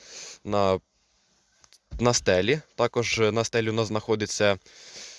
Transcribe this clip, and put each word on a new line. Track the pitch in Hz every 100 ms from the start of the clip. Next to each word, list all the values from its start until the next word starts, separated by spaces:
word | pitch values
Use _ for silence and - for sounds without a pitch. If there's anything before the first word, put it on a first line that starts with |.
| - - - - -
на, | 104 98 95 - _ _ _ _ _ _ _ _ - _ -
на | 117
стелі. | 120 - 92 101 151 - -
Також, | 117 120 113 -
е, | 107
на | 110
стелі | 110 117 110
у |
нас | 110 107
знаходиться, | 107 - 110 104 - 104 98 - - - - -